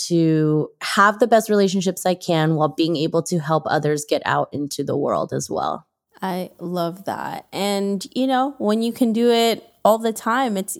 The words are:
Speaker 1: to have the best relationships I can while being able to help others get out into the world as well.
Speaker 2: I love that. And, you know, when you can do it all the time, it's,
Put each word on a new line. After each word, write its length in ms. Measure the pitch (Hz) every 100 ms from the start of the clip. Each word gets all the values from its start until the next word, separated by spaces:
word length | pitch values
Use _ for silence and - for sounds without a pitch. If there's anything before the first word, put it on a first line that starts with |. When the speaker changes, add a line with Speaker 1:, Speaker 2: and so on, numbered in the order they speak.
| -
Speaker 1:
to 640 | 170 160 156 151 151 - -
have 380 | - - 202 208
the 80 | 240
best 220 | 226 214
relationships 560 | 208 196 190 185 180 185
I 100 | 180
can 400 | - 160 156 160
while 120 | 151
being 300 | 143 165 160
able 260 | 160 170
to 160 | 165 175
help 240 | 147 156 -
others 380 | 151 147 151 147
get 140 | 147 -
out 240 | 143 -
into 320 | - 143 -
the 140 | 139 143
world 340 | 139 90 80
as 180 | 135 -
well. 380 | - 76 - _ _ _ -
Speaker 2:
I 280 | 190 180 180 -
love 460 | 175 180 170 180 -
that. 420 | - 139 - -
And, 520 | - 202 196 196 196 -
you 140 | - 262
know, 280 | 262 269 277
when 240 | 208 220
you 100 | 233
can 220 | 226 240
do 180 | 220 240
it 320 | 233 233 214 - _ 196
all 100 | 220
the 140 | 226
time, 460 | 214 226 240 254 196
it's, 200 | 196